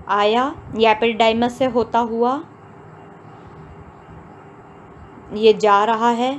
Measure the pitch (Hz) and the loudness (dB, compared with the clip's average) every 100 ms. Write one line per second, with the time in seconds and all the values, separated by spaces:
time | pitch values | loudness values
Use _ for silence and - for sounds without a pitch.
0 | - 202 208 226 269 330 - 214 220 220 | -4 0 2 0 -2 -6 -10 0 2 2
1 | 233 220 226 226 240 240 254 233 226 233 | 0 0 0 0 -2 -2 -2 -2 -2 -2
2 | 233 226 240 285 339 - - - - - | -2 -2 -2 -4 -10 -20 -20 -20 -20 -20
3 | - - - - - - - - - - | -20 -20 -20 -20 -20 -20 -20 -20 -20 -20
4 | - - - 403 - - - - - - | -20 -20 -20 -20 -20 -20 -20 -20 -20 -20
5 | - - - 208 220 202 214 202 214 220 | -20 -20 -12 2 2 4 4 4 2 2
6 | 233 233 254 | 0 0 -2